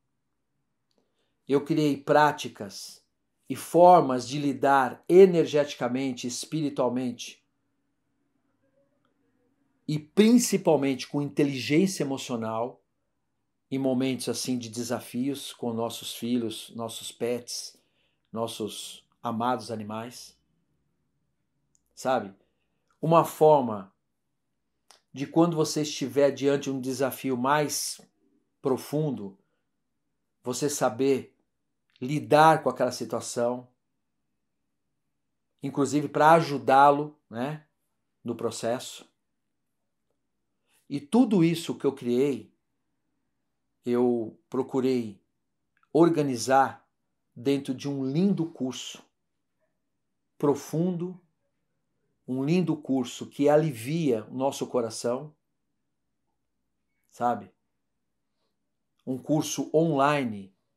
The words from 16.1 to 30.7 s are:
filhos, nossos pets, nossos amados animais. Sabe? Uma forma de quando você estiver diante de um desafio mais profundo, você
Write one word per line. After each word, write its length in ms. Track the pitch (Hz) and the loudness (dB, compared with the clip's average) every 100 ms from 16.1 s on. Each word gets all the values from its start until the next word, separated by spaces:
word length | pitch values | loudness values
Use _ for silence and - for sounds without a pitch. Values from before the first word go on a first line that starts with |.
filhos, 560 | - 117 123 113 107 - 113 | -10 -4 -4 -4 -8 -12 -12
nossos 340 | 113 - - | -10 -10 -16
pets, 640 | - 117 120 120 - - - _ _ _ _ _ | -8 -6 -6 -8 -12 -12 -18 _ _ _ _ _
nossos 720 | 110 113 - 107 - - - _ _ | -6 -6 -6 -8 -10 -14 -18 _ _
amados 480 | 120 113 120 123 107 | -8 -4 -2 -2 -6
animais. 680 | 110 104 110 120 - - _ _ _ _ _ _ _ _ _ _ _ _ _ _ _ _ | -10 -10 -12 -12 -16 -20 _ _ _ _ _ _ _ _ _ _ _ _ _ _ _ _
Sabe? 380 | - 127 127 101 98 _ _ _ _ _ _ | -8 -2 -2 -4 -12 _ _ _ _ _ _
Uma 220 | 156 165 | 4 4
forma 680 | 151 - 156 151 120 107 98 _ _ _ _ _ _ _ _ _ _ _ _ | 4 4 6 6 4 -6 -10 _ _ _ _ _ _ _ _ _ _ _ _
de 140 | 131 139 | -10 -2
quando 300 | 165 170 156 | 2 4 2
você 260 | 151 - | -2 -2
estiver 480 | 151 - 131 123 143 | -4 -4 -4 2 2
diante 340 | 123 139 139 | 2 0 0
de 60 | 139 | -2
um 100 | 135 | -6
desafio 560 | 127 123 131 123 135 127 | -6 -4 -4 -4 -6 -2
mais 640 | 127 147 147 - - - - _ _ _ _ _ | 0 0 0 -4 -8 -10 -18 _ _ _ _ _
profundo, 760 | 139 123 - 147 156 113 98 - _ _ _ _ _ _ _ _ _ _ | -4 -4 -4 -4 -4 -6 -10 -18 _ _ _ _ _ _ _ _ _ _
você 280 | - 123 147 | -10 -6 -4